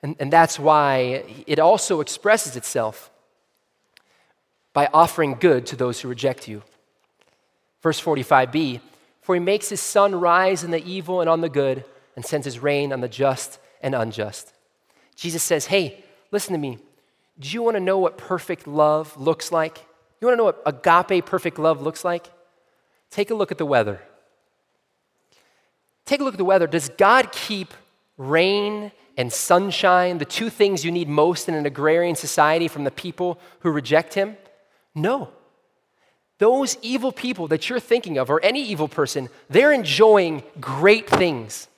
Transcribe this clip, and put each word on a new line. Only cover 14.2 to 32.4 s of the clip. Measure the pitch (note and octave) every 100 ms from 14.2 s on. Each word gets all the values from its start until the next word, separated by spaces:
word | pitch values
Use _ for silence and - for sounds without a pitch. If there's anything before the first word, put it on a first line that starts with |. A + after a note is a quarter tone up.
| G#2 - - _ _ _ _ _ _ _
Jesus | F3 E3
says, | - D#3+ -
Hey, | G3 E3 - _ _ _
listen | G3+ -
to | F3
me. | C#3+ A2+ _ _ _ _ _ _
Do | C#3
you | G#3+
wanna | A#3 A3
know | F#3 G3
what | F3 D#3+
perfect | - F#3 - E3+ -
love | D3 D3+ D3+ D#3 C#3+
looks | C#3 D#3+ -
like? | E3+ D#3+ - _ _ _ _
You | A#3
wanna | A#3+
know |
what | G#3+ - -
agape | C3+ - E3+ F3+ F#3 -
perfect | F#3 F3 D#3+
love | D#3+ D3+
looks | C#3+ D#3+
like? | F3+ E3+ - _ _ _ _ _ _ _ _
Take | - G3+
a | A3
look | G3
at | D#3+
the | D3+
weather. | C3 G#2 F#2+ - _ _ _ _ _ _ _ _ _ _ _ _ _ _ _ _ _ _ _ -
Take | C#4
a |
look | C#4
at | G3
the | F#3
weather. | F#3+ E3
Does | E3 C#3
God | - G3 B3 C4
keep | - - G#3 F#3 - _ _ _ -
rain | C3 D#3+ F#3 G3+ G#3 G#3 G#3 _ _ -
and | B2
sunshine, | - - F3+ G3 - G3 F3+ F3+ F3
the | D3
two | - A3+
things | - G3+ F#3 D#3+
you |
need | F3 D#3+
most | D3 D#3+ F3 -
in | D#3+
an | D3
agrarian | C#3 D3+ E3 F3 E3
society, | D3 -